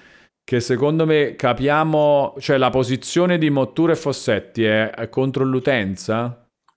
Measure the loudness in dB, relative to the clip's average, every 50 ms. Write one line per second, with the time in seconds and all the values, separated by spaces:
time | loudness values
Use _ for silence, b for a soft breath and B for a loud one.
0 | b b b b b b b _ _ -4 -4 -2 -2 0 -2 0 0 0 0 2
1 | 2 2 2 2 2 0 -2 -2 -2 -2 0 0 0 0 2 2 0 2 2 2
2 | 4 4 4 2 2 -2 -4 -6 -2 0 2 2 2 2 2 2 0 0 -2 -4
3 | -4 -4 0 0 2 2 2 2 2 0 2 0 -2 -2 0 0 2 2 2 0
4 | -2 -4 -6 -4 -2 -2 -2 -2 -2 -4 -4 0 0 2 2 2 0 -2 -4 -8
5 | -10 -6 -2 -2 -2 0 0 -2 0 0 0 0 0 0 0 0 0 -2 -4 -6
6 | -4 -4 -2 -2 -2 -4 -8 -12 _ _ _ _ _ _ _